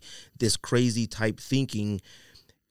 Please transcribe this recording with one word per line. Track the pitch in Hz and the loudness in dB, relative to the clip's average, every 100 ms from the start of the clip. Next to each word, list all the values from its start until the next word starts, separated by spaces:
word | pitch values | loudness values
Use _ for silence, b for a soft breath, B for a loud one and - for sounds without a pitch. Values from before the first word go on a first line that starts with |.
| B B B - | B B B -2
this | 113 - | 0 0
crazy | - 123 123 110 110 | 0 2 2 2 -2
type | - 110 - | -2 -2 -2
thinking, | - 135 131 104 104 101 - b b b b b _ | -2 0 0 -2 -2 -4 -6 b b b b b _